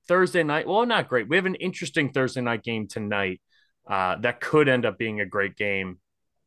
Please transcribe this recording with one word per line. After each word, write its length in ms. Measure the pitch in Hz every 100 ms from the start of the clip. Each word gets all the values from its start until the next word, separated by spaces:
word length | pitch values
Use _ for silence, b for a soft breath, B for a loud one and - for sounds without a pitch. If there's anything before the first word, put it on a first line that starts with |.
| -
Thursday 340 | 180 185 180
night. 240 | 156 151 147
Well, 180 | 202
not 240 | 240 214 131
great. 200 | 123 104
We 80 | 175
have 100 | 190
an 80 |
interesting 560 | 185 175 - - 165 139
Thursday 300 | 139 131 131
night 240 | 123 113
game 240 | 117 113 101
tonight, 520 | 113 104 104 95 92 _ _ _ _ -
uh, 280 | 98 92 87
that 240 | 120 -
could 280 | - 156 143
end 160 | 127
up 140 | 117 95
being 220 | 113 107
a 60 | 98
great 300 | 104 98 -
game. 440 | 104 98 92 90 _ _ _ _